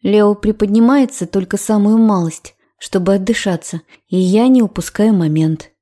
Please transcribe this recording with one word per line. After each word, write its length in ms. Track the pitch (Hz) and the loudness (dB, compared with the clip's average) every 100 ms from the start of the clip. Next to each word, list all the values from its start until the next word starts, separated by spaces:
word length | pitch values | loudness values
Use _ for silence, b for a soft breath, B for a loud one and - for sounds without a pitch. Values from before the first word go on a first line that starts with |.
Лео 320 | 196 208 208 | 0 2 2
приподнимается 920 | 208 208 214 208 214 233 277 262 - 175 | 0 -4 -2 0 2 4 2 0 -4 -6
только 300 | 196 185 202 | -4 -4 -8
самую 420 | - 214 202 220 | -2 0 2 2
малость, 580 | 220 196 165 - - _ _ _ | 2 2 -2 -8 -20 _ _ _
чтобы 360 | - 190 180 | -6 -4 0
отдышаться, 680 | 196 190 226 202 170 - 165 b b b | -2 -2 -4 -2 -6 -8 -14 b b b
и 100 | 180 | -2
я 300 | 185 208 247 | 0 2 4
не 140 | 254 | 2
упускаю 520 | 214 - - - 214 | 2 -4 -10 -2 0
момент. 560 | 202 160 156 160 156 - _ | 2 0 0 0 -2 -10 _